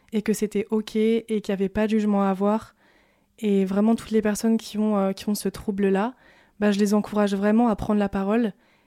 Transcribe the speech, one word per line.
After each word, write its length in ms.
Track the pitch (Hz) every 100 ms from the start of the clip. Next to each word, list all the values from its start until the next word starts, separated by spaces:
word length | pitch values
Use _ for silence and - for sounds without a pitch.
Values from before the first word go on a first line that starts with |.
| _
et 80 | 220
que 140 | 202
c'était 320 | 208 214 202 196
OK 260 | 220 214 220
et 280 | 220 226 226
qu'il 220 | 214 202
y 40 |
avait 180 | 196 190
pas 160 | 202 214
de 60 |
jugement 320 | 220 208 196
à 40 | 196
avoir. 460 | 190 202 220 - _ _ _ _ _ _ _
Et 260 | 214 196
vraiment, 300 | 190 196 214
toutes 160 | 233 -
les 100 | 220
personnes 380 | 214 208 226 226
qui 180 | - 208
ont, 220 | 214 208
euh, 140 | 190
qui 140 | 190 -
ont 40 |
ce 140 | 208 196
trouble-là, 640 | - - 196 196 190 220 254 _ _ _ -
bah, 100 | 208
je 80 | 196
les 160 | 208
encourage 400 | 208 202 208 202
vraiment 320 | 196 202 220 240
à 80 |
prendre 240 | 202 - 208
la 100 | 202
parole 440 | 202 196 226 226 - _ _